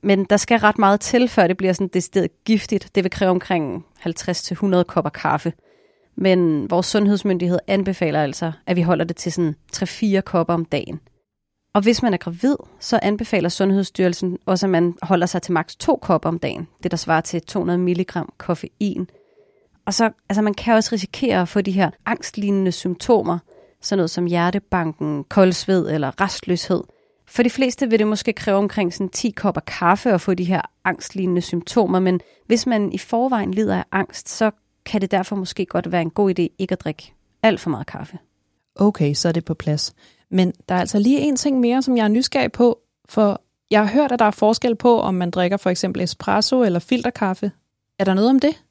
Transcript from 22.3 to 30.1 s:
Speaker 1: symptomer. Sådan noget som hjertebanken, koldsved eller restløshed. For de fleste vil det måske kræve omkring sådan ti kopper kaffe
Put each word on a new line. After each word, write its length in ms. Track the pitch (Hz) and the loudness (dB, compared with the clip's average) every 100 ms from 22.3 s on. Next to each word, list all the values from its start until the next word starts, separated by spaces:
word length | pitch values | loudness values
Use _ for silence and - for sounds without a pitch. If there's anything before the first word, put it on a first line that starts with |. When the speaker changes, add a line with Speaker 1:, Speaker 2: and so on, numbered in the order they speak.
| - 202 196 190 | -6 -2 0 0
Speaker 1:
symptomer. 680 | 170 185 175 - 226 170 170 _ - _ _ | -2 -4 -6 2 2 2 -4 _ -20 _ _
Sådan 180 | - 202 | -4 0
noget 120 | 170 | 0
som 160 | - 175 | 0 -2
hjertebanken, 1000 | 175 175 196 - 185 160 156 151 147 | 2 0 0 -2 -2 -2 -4 -4 -4
koldsved 680 | 139 - 185 175 - 190 165 | -2 4 4 4 0 0 2
eller 300 | 156 139 - | -2 -2 -2
restløshed. 600 | 196 - - 175 - 175 - _ _ _ _ | -4 -4 -4 -4 0 -4 -4 _ _ _ _
For 160 | - | 0
de 80 | 240 | 0
fleste 400 | - 262 240 254 | 2 -2 0 0
vil 80 | 220 | 2
det 80 | 214 | 2
måske 260 | 214 - | 0 -4
kræve 240 | - - 196 | -4 0 0
omkring 360 | 202 - 180 | 0 0 -4
sådan 140 | - 190 | -2 -6
ti 220 | - 233 | -4 -4
kopper 300 | 202 208 170 | -2 -2 -2
kaffe 500 | - - 170 196 254 | -6 -2 2 2 2